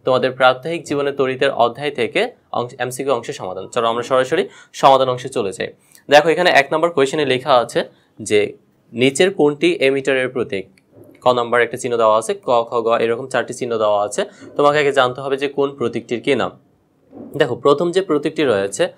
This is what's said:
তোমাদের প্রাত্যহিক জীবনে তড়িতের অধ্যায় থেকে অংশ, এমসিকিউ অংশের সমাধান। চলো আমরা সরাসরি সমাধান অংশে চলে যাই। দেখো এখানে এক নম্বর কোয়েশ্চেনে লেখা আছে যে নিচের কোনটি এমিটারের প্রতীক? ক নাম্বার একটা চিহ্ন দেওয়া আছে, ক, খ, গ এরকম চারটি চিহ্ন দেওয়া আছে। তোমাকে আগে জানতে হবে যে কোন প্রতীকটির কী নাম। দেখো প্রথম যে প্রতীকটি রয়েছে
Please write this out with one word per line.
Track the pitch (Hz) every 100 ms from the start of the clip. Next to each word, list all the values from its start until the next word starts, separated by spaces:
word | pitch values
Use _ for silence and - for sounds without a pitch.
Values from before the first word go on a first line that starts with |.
| -
তোমাদের | 127 131
প্রাত্যহিক | 127 131 127 165 170
জীবনে | 143 143 143
তড়িতের | 143 131 127 139
অধ্যায় | - 117 120 143
থেকে | 147 113 170 240 - _
অংশ, | - 120 127
এমসিকিউ | 127 123 139
অংশের | 123 113 -
সমাধান। | 98 92 95
চলো | - 113
আমরা | 117
সরাসরি | 120 131 131 160 202 - -
সমাধান | - 147 135 131
অংশে | 127 131
চলে | 131 101 95
যাই। | - - _ _ -
দেখো | 143 160
এখানে | 160 180
এক | 135 135
নম্বর | 160 170
কোয়েশ্চেনে | 165 135 156 143
লেখা | 127 151 127
আছে | 117 165 185 - _ -
যে | 107 104 101 - _ _ _
নিচের | 117 127 139 185
কোনটি | 196 147 147 170 170
এমিটারের | 135 139 135 131 127
প্রতীক? | 131 107 98 95 _ _ - - _
ক | 127
নাম্বার | 123 117 120
একটা | 117 120
চিহ্ন | 123 117
দেওয়া | 113 107
আছে, | 113
ক, | 202 - 120 117
খ, | 120 113
গ | 117
এরকম | 113 117 131
চারটি | 127 113
চিহ্ন | 127 123 113
দেওয়া | 107 104 104
আছে। | - 196 - - -
তোমাকে | 147 147
আগে | 143
জানতে | 135 127 127
হবে | 135 135
যে | 139
কোন | 143 139 139
প্রতীকটির | 120 117 - 117
কী | 120 127
নাম। | 92 - _ _ _ _ _ - - -
দেখো | 147 117
প্রথম | 139 143 175
যে | 175
প্রতীকটি | 190 151 151 156
রয়েছে | 147 101 101 - 175